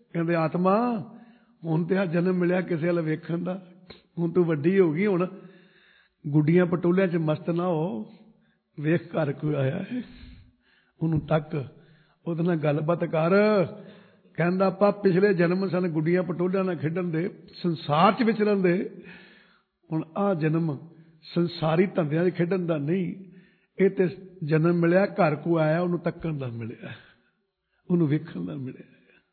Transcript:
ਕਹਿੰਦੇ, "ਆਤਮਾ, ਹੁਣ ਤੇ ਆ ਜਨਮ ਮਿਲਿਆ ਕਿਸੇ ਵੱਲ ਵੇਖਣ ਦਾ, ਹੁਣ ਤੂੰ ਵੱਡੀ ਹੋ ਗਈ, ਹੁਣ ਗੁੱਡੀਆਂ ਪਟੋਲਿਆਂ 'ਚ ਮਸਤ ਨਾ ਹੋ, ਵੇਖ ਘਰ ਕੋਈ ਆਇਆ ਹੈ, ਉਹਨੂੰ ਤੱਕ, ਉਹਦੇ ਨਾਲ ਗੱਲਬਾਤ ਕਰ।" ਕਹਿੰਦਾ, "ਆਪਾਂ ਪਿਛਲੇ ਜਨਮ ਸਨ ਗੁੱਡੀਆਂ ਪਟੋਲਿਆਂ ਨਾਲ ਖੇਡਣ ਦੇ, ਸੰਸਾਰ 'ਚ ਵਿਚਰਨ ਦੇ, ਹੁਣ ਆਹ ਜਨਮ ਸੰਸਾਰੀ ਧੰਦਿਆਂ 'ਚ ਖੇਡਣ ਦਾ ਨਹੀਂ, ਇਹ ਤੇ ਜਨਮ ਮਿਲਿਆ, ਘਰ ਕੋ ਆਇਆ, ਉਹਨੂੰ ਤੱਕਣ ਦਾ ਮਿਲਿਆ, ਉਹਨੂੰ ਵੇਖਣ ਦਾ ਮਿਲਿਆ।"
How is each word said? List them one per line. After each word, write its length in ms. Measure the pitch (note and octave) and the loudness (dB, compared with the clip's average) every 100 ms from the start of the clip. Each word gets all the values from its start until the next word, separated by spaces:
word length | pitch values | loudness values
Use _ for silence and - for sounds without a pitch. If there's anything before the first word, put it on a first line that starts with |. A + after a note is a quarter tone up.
| _ | _
ਕਹਿੰਦੇ, 220 | E3+ E3 E3+ | -4 0 0
"ਆਤਮਾ, 640 | D#3+ E3+ F#3 G3+ B3 A3+ - - - - _ _ | 0 0 2 2 2 -2 -8 -14 -20 -20 _ _
ਹੁਣ 240 | E3 D#3+ E3 | -2 -2 0
ਤੇ 100 | F#3 | 0
ਆ 80 | F#3+ | 0
ਜਨਮ 280 | E3+ F3+ | 0 0
ਮਿਲਿਆ 280 | F#3 F3 F3+ | 2 2 0
ਕਿਸੇ 260 | F3+ E3+ E3+ | 0 -2 0
ਵੱਲ 140 | E3+ | 0
ਵੇਖਣ 360 | D#3 D#3 - E3+ | 0 -4 -4 -6
ਦਾ, 340 | F3+ F#3 - - - - _ - | -4 -8 -12 -20 -20 -20 _ -4
ਹੁਣ 120 | E3+ | 0
ਤੂੰ 140 | F3 E3+ | 2 2
ਵੱਡੀ 340 | D#3 D3+ F#3+ | 2 2 4
ਹੋ 140 | F3 | 4
ਗਈ, 120 | D3 G#3 | 4 2
ਹੁਣ 360 | F3+ F3+ - - - _ _ _ _ _ _ D3 | 2 0 -6 -20 -20 _ _ _ _ _ _ 0
ਗੁੱਡੀਆਂ 380 | D3 D3+ F3 E3+ | 2 4 4 4
ਪਟੋਲਿਆਂ 420 | E3+ F3 F#3 F#3+ | 2 2 2 2
'ਚ 80 | E3+ | 0
ਮਸਤ 340 | D#3 D3+ - | -2 -2 -2
ਨਾ 180 | E3+ F3+ | -2 0
ਹੋ, 460 | D#3+ E3+ A3+ G#3+ - - _ _ _ _ - | -2 -2 -6 -10 -16 -20 _ _ _ _ -6
ਵੇਖ 280 | D3 E3 - | -2 -2 -2
ਘਰ 260 | - C#3+ | -4 -2
ਕੋਈ 200 | C3+ D3+ | -2 -2
ਆਇਆ 320 | C#3+ C3 F3 G3 | 0 0 -2 -4
ਹੈ, 120 | B3 - - - - - _ _ _ _ - | -6 -8 -14 -20 -20 -20 _ _ _ _ -6
ਉਹਨੂੰ 260 | D#3+ D#3 - | -2 -2 0
ਤੱਕ, 480 | D#3+ D3+ D3+ B2 - - _ _ _ - | -2 -2 -8 -8 -14 -20 _ _ _ -8
ਉਹਦੇ 180 | E3 | -2
ਨਾਲ 140 | F3 E3 | 0 0
ਗੱਲਬਾਤ 460 | D3 D3 D#3 E3+ | 0 0 0 -2
ਕਰ।" 280 | E3 D#3+ E3 G3 G#3+ G#3 D3+ - - - - _ _ | -2 0 2 4 4 4 0 -4 -20 -20 -20 _ _
ਕਹਿੰਦਾ, 320 | - E3+ F#3 F#3+ | -2 -2 2 0
"ਆਪਾਂ 260 | F3+ G3+ | 2 2
ਪਿਛਲੇ 420 | G3+ F#3+ F3 G3+ | 2 2 4 4
ਜਨਮ 360 | E3+ E3+ F#3 G3 | 4 2 2 0
ਸਨ 180 | F3 F3+ | -2 -2
ਗੁੱਡੀਆਂ 360 | D#3+ D#3 F3+ | -2 0 0
ਪਟੋਲਿਆਂ 400 | F3+ D#3+ F3+ F#3+ | 0 -2 -2 0
ਨਾਲ 120 | F#3+ E3 | -2 -2
ਖੇਡਣ 280 | D3 E3+ | -4 -4
ਦੇ, 440 | F3+ D#3+ F#3+ - - - | -4 -2 -4 -8 -20 -6
ਸੰਸਾਰ 500 | F3+ D#3+ - D3 F#3+ | -4 -4 0 4 4
'ਚ 100 | G#3+ | 4
ਵਿਚਰਨ 380 | A3+ A3 G#3 G3+ | 2 2 2 2
ਦੇ, 420 | F#3 F3+ G#4+ - - - - - _ _ _ _ - | 2 2 -2 -10 -20 -20 -20 -20 _ _ _ _ -8
ਹੁਣ 200 | D#3+ - - | -6 -6 -4
ਆਹ 180 | G3+ F3 | -2 0
ਜਨਮ 540 | D#3 D#3+ E3 C3 - - - _ - | 0 0 -2 -4 -12 -20 -20 _ -8
ਸੰਸਾਰੀ 520 | F3 E3+ - D#3+ E3 F#3+ | -2 -2 0 -2 2 2
ਧੰਦਿਆਂ 440 | - D3+ D#3 F3+ | 0 -2 0 0
'ਚ 40 | |
ਖੇਡਣ 320 | F3 E3+ F#3+ E3+ | 0 -2 -2 -2
ਦਾ 120 | D#3+ | -2
ਨਹੀਂ, 540 | C#3+ F#3+ E3+ - - - _ _ _ - | -2 -2 -2 -8 -14 -20 _ _ _ 0
ਇਹ 80 | F#3+ | 2
ਤੇ 400 | F#3+ F3+ - - - | 2 -2 -2 -16 -10
ਜਨਮ 300 | D3 D#3 E3+ | 0 2 4
ਮਿਲਿਆ, 320 | F3 E3+ F3+ F3 | 4 4 4 2
ਘਰ 300 | F3 E3 C#3+ | 2 0 0
ਕੋ 220 | E3 E3 | 0 2
ਆਇਆ, 240 | D#3 D#3+ | 2 2
ਉਹਨੂੰ 180 | F3+ F3 | 0 -2
ਤੱਕਣ 380 | E3+ E3+ E3+ D3+ | -4 -6 -6 -6
ਦਾ 100 | B2+ | -8
ਮਿਲਿਆ, 460 | A#2 A2+ - - A#2+ - _ _ _ _ _ _ _ - | -8 -10 -10 -14 -16 -20 _ _ _ _ _ _ _ -2
ਉਹਨੂੰ 180 | F3 D#3 | 0 2
ਵੇਖਣ 380 | D3+ D3+ F3+ F3 | 0 -4 -10 -10
ਦਾ 100 | D3+ | -8
ਮਿਲਿਆ।" 600 | C3 - - _ _ _ _ | -10 -12 -20 _ _ _ _